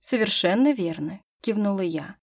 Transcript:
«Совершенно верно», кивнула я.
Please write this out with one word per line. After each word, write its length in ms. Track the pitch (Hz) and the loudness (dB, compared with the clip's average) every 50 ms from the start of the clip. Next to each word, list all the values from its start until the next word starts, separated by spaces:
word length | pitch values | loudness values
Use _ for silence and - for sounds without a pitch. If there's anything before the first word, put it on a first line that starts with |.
«Совершенно 720 | - - - 240 220 208 - - - 175 180 220 262 294 294 | -4 -2 0 0 2 2 0 2 2 2 4 4 4 4 2
верно», 480 | 240 180 170 165 - 147 156 180 196 _ _ _ _ | 2 -2 -4 -4 -4 -6 -8 -8 -10 _ _ _ _
кивнула 400 | - - 220 208 208 202 202 190 | -4 -2 -2 0 0 0 0 0
я. 360 | 190 175 165 156 147 165 196 _ | -2 -2 -4 -4 -8 -10 -16 _